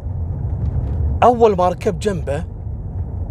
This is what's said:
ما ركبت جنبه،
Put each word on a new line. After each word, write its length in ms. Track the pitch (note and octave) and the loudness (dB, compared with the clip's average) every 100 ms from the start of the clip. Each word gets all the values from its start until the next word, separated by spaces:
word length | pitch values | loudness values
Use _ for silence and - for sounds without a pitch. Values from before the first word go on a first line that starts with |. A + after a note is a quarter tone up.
| - - - - - - - - - - - - A3+ A#3+ A3+ F#3 | -4 -4 -4 -2 -2 -2 0 0 0 2 2 4 4 6 4 6
ما 120 | F3+ | 2
ركبت 340 | F3 - E3 | 2 -2 -2
جنبه، 420 | G#3 F#3 C3+ C#3+ F3 - - - - - - - - | 0 -2 -2 -4 -4 -8 -8 -8 -6 -6 -6 -6 -4